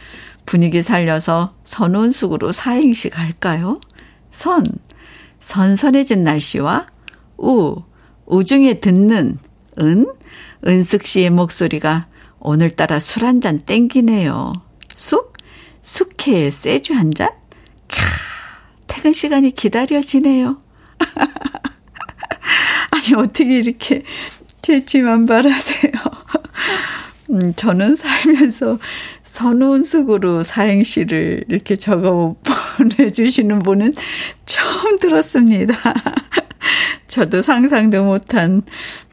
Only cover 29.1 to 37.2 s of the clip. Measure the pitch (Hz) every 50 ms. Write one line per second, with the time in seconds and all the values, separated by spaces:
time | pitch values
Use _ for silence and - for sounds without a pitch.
29.1 | - - - - - - 240 240 240 247 262 269 277 269 330 - - 320 269 254
30.1 | 214 190 190 180 170 165 165 - - 226 202 214 196 196 220 - - - 165 160
31.1 | 165 160 165 165 175 - - - - - - - 196 190 - 208 202 170 190 190
32.1 | 180 175 170 165 170 - - - 269 - - - - - 269 226 - - 285 208
33.1 | - - 226 254 254 - 214 208 208 208 170 196 196 196 214 254 302 - - -
34.1 | - - - - - - - - - - - - - - 370 427 415 381 - 349
35.1 | 320 311 311 - - 254 240 226 220 190 190 214 233 - - 233 - 214 - -
36.1 | - - - - - - - - - - - - - - - - - - _ -
37.1 | - 254